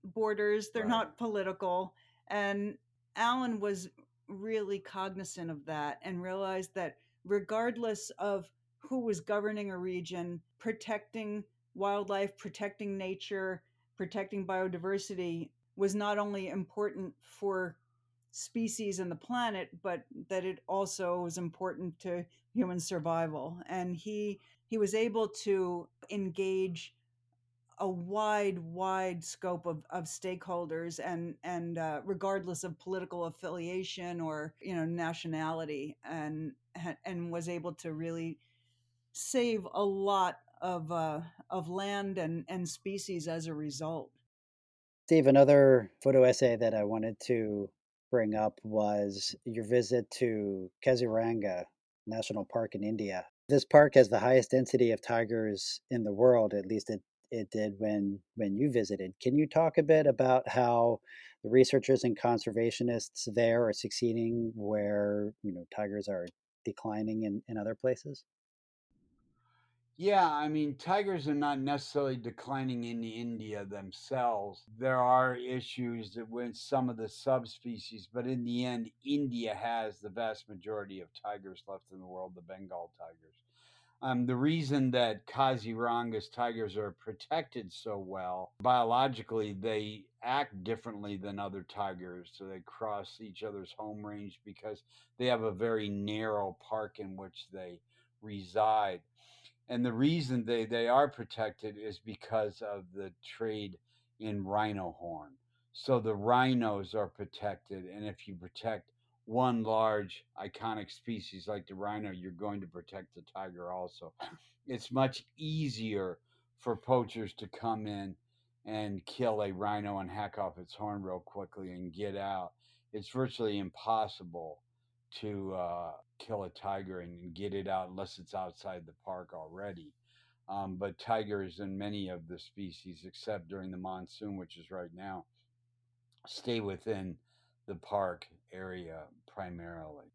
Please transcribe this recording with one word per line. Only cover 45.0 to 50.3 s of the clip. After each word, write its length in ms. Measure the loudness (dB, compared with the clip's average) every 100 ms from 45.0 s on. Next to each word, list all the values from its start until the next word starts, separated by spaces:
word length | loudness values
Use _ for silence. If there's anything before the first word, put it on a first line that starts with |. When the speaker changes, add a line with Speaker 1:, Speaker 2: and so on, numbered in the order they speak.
| 8
Speaker 3:
Steve, 200 | 10 12
another 640 | 12 12 12 12 10 6 _
photo 200 | 6 10
essay 320 | 10 8 6 6
that 200 | 4 4
I 80 |
wanted 360 | 0 0 -2 -6 0
to 420 | 2 2 -2 -4 _ _ _ _
bring 240 | 2 4 2
up 240 | 0 0
was 720 | -2 2 4 2 0 -2 -6 -6
your 220 | -6 -4 4
visit 440 | 4 6 2 0 0
to 500 | 2